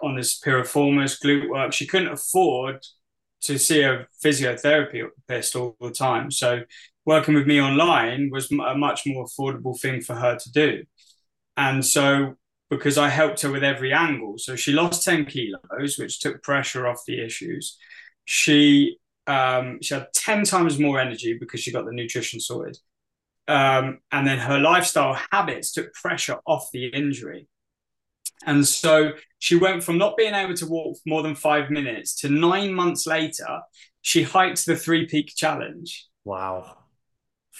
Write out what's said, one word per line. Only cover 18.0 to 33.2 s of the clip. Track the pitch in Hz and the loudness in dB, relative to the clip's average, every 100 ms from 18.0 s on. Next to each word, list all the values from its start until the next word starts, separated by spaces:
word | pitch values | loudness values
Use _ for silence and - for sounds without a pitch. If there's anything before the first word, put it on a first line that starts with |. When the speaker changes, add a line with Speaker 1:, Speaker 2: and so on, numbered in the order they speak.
| - _ - | -20 _ -4
Speaker 1:
She, | - - 147 147 143 139 - _ _ - | 0 4 6 8 8 6 0 _ _ -4
um, | 135 131 127 127 127 | 0 2 0 -2 -8
she | - | -6
had | 135 - | -8 -6
ten | - - 208 202 | -6 0 0 2
times | 185 165 139 | 2 2 2
more | 147 135 | 2 2
energy | 127 113 117 117 | -2 -4 -6 -6
because | 117 113 | -8 -8
she | - | -6
got | 120 104 | -6 -6
the | |
nutrition | 120 117 - - 113 | -8 -8 -6 -6 -8
sorted. | - 120 - - _ _ _ _ _ _ - | -8 -8 -10 -14 _ _ _ _ _ _ -2
Um, | 147 135 131 135 131 _ | 2 4 2 0 -8 _
and | 143 139 | -2 0
then | 127 | 0
her | 120 139 | 0 2
lifestyle | 156 180 175 160 135 - - | 4 4 2 0 0 -2 -2
habits | 196 165 - - | -2 -2 -4 -8
took | - - | -8 -10
pressure | - 180 170 - - - | -10 -6 -4 -4 -6 -2
off | 151 - | -2 -2
the | 123 123 | -8 -6
injury. | 131 143 123 - 71 - _ _ _ _ _ _ _ - - - | -4 -4 -4 -8 -14 -20 _ _ _ _ _ _ _ -16 -10 0
And | 143 139 | 2 4
so | - 165 156 151 - - _ | 2 6 6 6 0 -16 _
she | - 170 | 2 4
went | 190 180 | 4 2
from | 170 170 | 0 2
not | 202 208 | 2 2
being | 220 | 0
able | 202 190 170 | 0 -2 -6
to | 160 | -4
walk | 165 160 147 | -4 -6 -8
for | 156 | -4
more | 156 | -2
than | 156 143 | -2 -2
five | 156 151 139 | 2 2 0
minutes | 147 135 110 - - | -4 -4 -6 -8 -6
to | 147 | 0
nine | 147 170 190 202 | 4 4 4 0
months | 185 175 147 160 | 0 0 0 -2
later, | 160 | -2